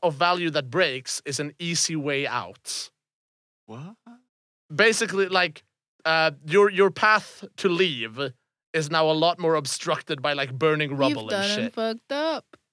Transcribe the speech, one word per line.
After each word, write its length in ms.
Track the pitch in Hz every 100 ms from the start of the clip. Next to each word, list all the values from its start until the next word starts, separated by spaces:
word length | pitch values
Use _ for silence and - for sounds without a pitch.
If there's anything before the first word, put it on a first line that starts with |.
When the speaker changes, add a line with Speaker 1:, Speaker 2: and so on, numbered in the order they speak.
Speaker 1:
of 120 | 175
value 360 | 139 175 180 165
that 200 | 147 127
breaks 500 | 185 160 131 - -
is 160 | 143 135
an 120 | 147 -
easy 380 | 170 165 - 160
way 300 | 143 139 131
out. 640 | 120 90 - - - - _ _ _ _ _ _ _ -
Speaker 2:
What? 300 | 113 175 226 233 240 _ _ _ _ -
Speaker 1:
Basically, 540 | 151 226 220 220 196 185
like, 340 | 185 175 - _ _ _ _
uh, 260 | 160 160 160 139 151
your, 240 | 196 202
your 200 | 190 196
path 540 | - 214 214 - - - -
to 120 | 180
leave 520 | 170 185 123 113 120 135 - _ _ _
is 160 | 160 147
now 200 | 160 156
a 20 |
lot 260 | 160 170 170
more 160 | 165
obstructed 640 | 156 135 - 170 156 - 143
by, 140 | 143
like, 180 | 143 131
burning 420 | 131 151 151 143
rubble 280 | 139 135 113
Speaker 3:
You've 80 | 107
Speaker 1:
and 160 | 196 202
Speaker 3:
done 80 | 208
Speaker 1:
shit. 140 | 233
Speaker 3:
fucked 400 | 226 226 226 -
up. 320 | 285 320 302 - - _